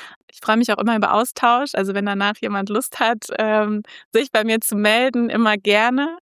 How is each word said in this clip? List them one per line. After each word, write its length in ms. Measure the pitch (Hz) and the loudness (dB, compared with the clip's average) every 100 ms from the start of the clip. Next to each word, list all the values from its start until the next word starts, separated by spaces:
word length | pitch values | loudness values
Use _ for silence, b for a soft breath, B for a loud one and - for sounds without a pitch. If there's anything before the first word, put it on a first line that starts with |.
| B B _ | B B _
Ich 80 | - | -6
freue 160 | - 220 | 0 2
mich 140 | 240 | 2
auch 60 | 208 | 0
immer 180 | 214 220 | 0 0
über 180 | 208 | 2
Austausch. 580 | 208 247 - 240 240 285 | 2 0 0 2 2 0
Also 200 | - 196 | -4 -4
wenn 120 | 196 202 | -2 -4
danach 300 | 196 202 214 | -2 -2 -2
jemand 280 | 214 202 196 | -4 -4 -4
Lust 300 | 214 - - | -4 -4 -2
hat, 280 | 233 233 - - | 0 0 -6 -4
ähm, 460 | 220 214 208 214 B B B | 0 0 0 -4 B B B
sich 180 | 226 269 | -2 0
bei 120 | 214 | 0
mir 180 | 220 226 | 0 -2
zu 140 | - 208 | -2 0
melden, 540 | 208 226 254 240 233 | 2 2 2 0 0
immer 280 | 214 226 208 | 0 0 0
gerne. 600 | 202 202 226 254 190 330 | 2 2 2 0 -2 -6